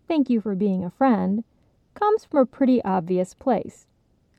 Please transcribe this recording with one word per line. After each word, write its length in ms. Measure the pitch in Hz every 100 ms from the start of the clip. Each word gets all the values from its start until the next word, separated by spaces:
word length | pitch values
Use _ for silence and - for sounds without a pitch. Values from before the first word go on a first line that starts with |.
| _
"Thank 240 | 320 254
you 100 | 233
for 140 | 214
being 300 | 190 202 185
a 60 | 175
friend," 520 | - 269 208 185 208 - _ _ _ _
comes 320 | - 415 427
from 140 | - 294
a 80 | 240
pretty 360 | - 262 247
obvious 500 | - 185 170 180 180
place. 540 | - - 220 - - _ _ _ _ _